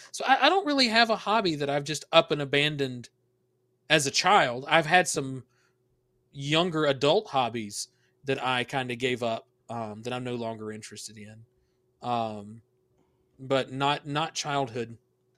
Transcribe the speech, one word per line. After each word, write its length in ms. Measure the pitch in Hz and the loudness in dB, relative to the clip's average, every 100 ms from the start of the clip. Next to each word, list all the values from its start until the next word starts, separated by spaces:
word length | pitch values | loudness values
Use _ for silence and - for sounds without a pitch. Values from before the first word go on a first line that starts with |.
| - | -16
so 140 | - 233 | -6 0
I, 200 | 269 269 | 4 4
I 20 | |
don't 160 | 381 294 | 4 2
really 220 | 277 247 | 2 4
have 200 | 226 226 | 4 4
a 60 | 202 | 2
hobby 380 | 208 220 196 147 | 0 0 2 0
that 140 | 143 | 0
I've 140 | 143 143 | 0 -2
just 200 | 147 - | -6 4
up 180 | 165 165 | 6 6
and 100 | 147 | 0
abandoned 680 | 139 143 151 147 135 123 117 _ _ _ _ _ _ _ - | 0 2 2 0 -4 -4 -14 _ _ _ _ _ _ _ 2
as 180 | 156 135 | 2 4
a 40 | |
child. 540 | - 180 202 139 120 143 | 2 4 6 4 0 2
I've 180 | 160 151 | 2 6
had 200 | 180 180 | 4 4
some 380 | 160 135 131 - _ _ _ _ _ _ _ _ | -2 -6 -10 -14 _ _ _ _ _ _ _ _
younger 540 | 139 139 156 180 156 147 | -10 0 2 2 2 0
adult 440 | 131 143 190 214 | 2 2 2 2
hobbies 600 | 139 117 117 104 - - _ _ _ 135 | 0 0 -4 -8 -10 -14 _ _ _ -6
that 180 | 135 | -2
I 200 | 127 127 123 | 0 0 0
kinda 300 | 139 123 120 | -4 -4 -4
gave 280 | 127 123 | -2 -2
up, 260 | 120 104 - _ - | -2 -4 -10 _ -12
um, 340 | 117 110 104 | -10 -8 -10
that 100 | 120 | -8
I'm 100 | 123 123 | -8 -6
no 100 | 120 | -6
longer 360 | 113 110 107 | -6 -8 -10
interested 460 | 107 - 107 - 107 | -12 -14 -16 -16 -18
in. 280 | 104 110 113 _ _ _ _ _ | -20 -20 -20 _ _ _ _ _
Um, 600 | 123 120 113 107 104 113 _ _ _ _ _ _ _ - | -4 -2 -2 -8 -14 -20 _ _ _ _ _ _ _ -18
but 320 | 131 135 123 | -2 -2 -2
not, 340 | 131 139 147 151 | -2 0 0 -2
not 280 | 143 165 - | -4 -2 -4
childhood, 640 | 156 143 131 120 113 113 _ _ _ | -2 -2 -2 -4 -8 -12 _ _ _